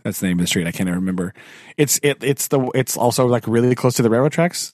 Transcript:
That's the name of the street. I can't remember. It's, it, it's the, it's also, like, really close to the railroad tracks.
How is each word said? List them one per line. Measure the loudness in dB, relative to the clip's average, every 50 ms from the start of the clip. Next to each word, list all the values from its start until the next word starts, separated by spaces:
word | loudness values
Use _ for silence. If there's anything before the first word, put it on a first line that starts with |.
| -8
That's | -8 -6 -4
the | -2 0
name | 0 0
of | 0
the | 0
street. | 0 -2 -2
I | -2
can't | -4 -4 -4 -2
remember. | -2 -2 -2 -2 -2 -4 -4 -6 -8 -12 -20 -20 -20 -20 -20 -8 -2
It's, | -2 0 0 0 0 0
it, | 0 -2 0 0
it's | -2 -2 -2 -2 -2
the, | 0 0 0 0 0
it's | -2 -2 -2 -2
also, | 0 0 0 2 2 2
like, | 2 2 0 0
really | 0 0 2 4 2 2
close | 2 0 0 2
to | 2
the | 2 2
railroad | 4 4 2 2
tracks. | 2 0 0 0 -2 -6 -10 -10